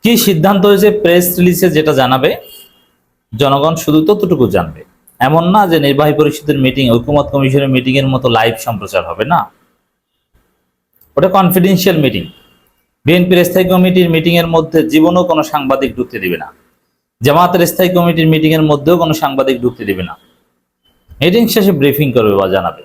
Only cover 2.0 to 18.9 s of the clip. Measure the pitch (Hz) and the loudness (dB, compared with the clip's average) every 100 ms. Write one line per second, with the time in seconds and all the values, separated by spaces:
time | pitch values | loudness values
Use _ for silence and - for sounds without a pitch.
2 | 127 131 147 - - - - _ _ _ | 0 0 0 -4 -12 -20 -20 _ _ _
3 | _ _ _ 110 139 139 156 160 - 151 | _ _ _ -2 0 2 0 -2 0 0
4 | 156 208 180 151 113 92 80 73 - _ | 2 0 0 0 0 0 -4 -12 -20 _
5 | _ _ 127 160 170 214 196 165 143 139 | _ _ 0 0 2 2 2 2 0 0
6 | 151 143 151 151 151 135 131 139 127 117 | 0 2 0 -2 -4 -2 -2 0 0 0
7 | 120 147 139 139 135 139 135 131 131 135 | 0 -2 -2 -2 0 0 0 0 0 -2
8 | 135 131 127 113 117 113 - 104 98 95 | -2 -2 0 0 0 -2 -8 -8 -6 -6
9 | 82 85 117 165 98 _ _ _ _ _ | -6 -8 -2 -2 -4 _ _ _ _ _
10 | _ _ _ _ _ _ _ _ _ _ | _ _ _ _ _ _ _ _ _ _
11 | _ - 180 196 180 185 185 180 196 165 | _ -2 0 2 2 2 2 2 0 0
12 | 135 95 - - _ _ _ _ _ _ | 0 -2 -10 -18 _ _ _ _ _ _
13 | 135 180 180 180 175 180 180 185 185 180 | 0 0 2 2 2 0 0 2 2 2
14 | 170 160 165 170 165 165 160 160 - 156 | 2 0 0 0 0 -2 0 -2 2 2
15 | 165 180 175 156 151 151 135 135 135 120 | 2 2 0 -2 -2 -6 -2 -2 -4 -6
16 | 120 113 92 82 - _ _ _ _ _ | -10 -6 -6 -6 -10 _ _ _ _ _
17 | _ _ 127 151 175 180 175 - 185 175 | _ _ -2 0 0 0 -2 0 0 0
18 | 175 165 160 156 156 160 156 147 139 | 0 0 0 2 0 0 0 0 0